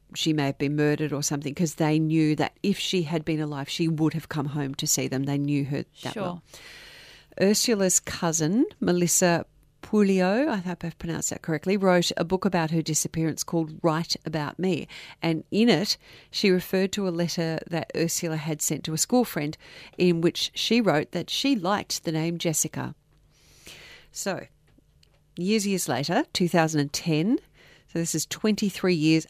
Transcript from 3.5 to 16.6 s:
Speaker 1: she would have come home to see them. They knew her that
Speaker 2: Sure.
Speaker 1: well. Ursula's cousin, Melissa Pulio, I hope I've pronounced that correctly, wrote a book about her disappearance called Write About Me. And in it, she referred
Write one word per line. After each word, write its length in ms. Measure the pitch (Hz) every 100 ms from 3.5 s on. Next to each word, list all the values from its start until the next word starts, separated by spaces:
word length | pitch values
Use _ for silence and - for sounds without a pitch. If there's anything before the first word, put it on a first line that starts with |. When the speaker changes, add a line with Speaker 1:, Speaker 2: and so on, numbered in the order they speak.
| 143 139
Speaker 1:
she 180 | - 165
would 260 | 156 156
have 140 | 160 -
come 180 | 156 143
home 280 | 147 139
to 120 | 135 156
see 200 | - 131
them. 140 | 131
They 140 | 139 143
knew 260 | 143 143 135
her 180 | 143 - -
that 120 | 127
Speaker 2:
Sure. 80 | 220
Speaker 1:
well. 200 | 185 175 - - - - - - - - _ -
Ursula's 600 | 190 208 - 208 185 -
cousin, 640 | - - 175 160 156 214 392 -
Melissa 640 | 180 180 175 - 180 170 - _ _ _
Pulio, 640 | - 214 196 190 180 214 302
I 80 | 214
hope 280 | 175 175
I've 140 | 165 -
pronounced 320 | 165 156 -
that 120 | -
correctly, 340 | - 156 185 202
wrote 340 | 190 180 170 -
a 80 |
book 200 | 170 185
about 280 | 196 180 160
her 100 | 165
disappearance 640 | 160 151 - 165 160 -
called 340 | - 170 156 156
Write 340 | 165 156 170 - -
About 320 | 156 143 -
Me. 300 | 185 165 - - - -
And 220 | 170 160 -
in 160 | 196 240
it, 280 | 160 208 - - - -
she 200 | - 208
referred 400 | 185